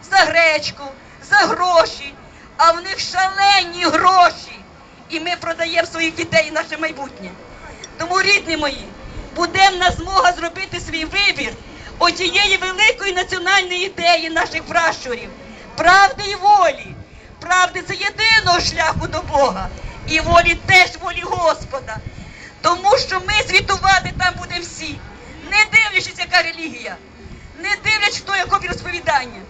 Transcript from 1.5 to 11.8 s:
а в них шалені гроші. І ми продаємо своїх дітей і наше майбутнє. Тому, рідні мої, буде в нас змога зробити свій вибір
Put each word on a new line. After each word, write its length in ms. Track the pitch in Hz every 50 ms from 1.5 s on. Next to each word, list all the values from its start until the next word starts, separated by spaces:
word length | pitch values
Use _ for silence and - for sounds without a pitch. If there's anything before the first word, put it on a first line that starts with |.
| - 339 359 359 349 330 320 427 - - 285 285 285 - - - - - - - -
а 140 | - 302 339
в 40 | 330
них 240 | 339 359 381 381 -
шалені 840 | - - - 359 381 381 381 392 392 403 403 381 359 339 339 349 349
гроші. 760 | 320 294 330 370 381 381 370 359 320 - - - - - - - - - - - - - - - -
І 100 | 320 320
ми 160 | 320 359 349 339
продаємо 480 | - 339 330 330 330 330 339 339 339
своїх 280 | 339 330 320 330 320 320
дітей 300 | 339 339 330 320 330 320
і 40 | 311
наше 260 | 311 311 330 - 311
майбутнє. 520 | 302 320 320 311 - 277 254 - - 190 185 185 - - - - - - - - - - - -
Тому, 240 | - 330 339 359 381
рідні 360 | 392 381 403 403 - - 320
мої, 300 | 302 302 277 - - - - - - - - - - - - -
буде 340 | 311 349 339 339 381 381 392
в 80 | 381
нас 180 | 359 359 349 -
змога 360 | - 330 381 381 381 359 359
зробити 480 | 349 330 330 330 330 370 381 392 370 359
свій 260 | - - 294 320 320
вибір 480 | 311 330 392 403 392 339 - 262 214 190 - - - - -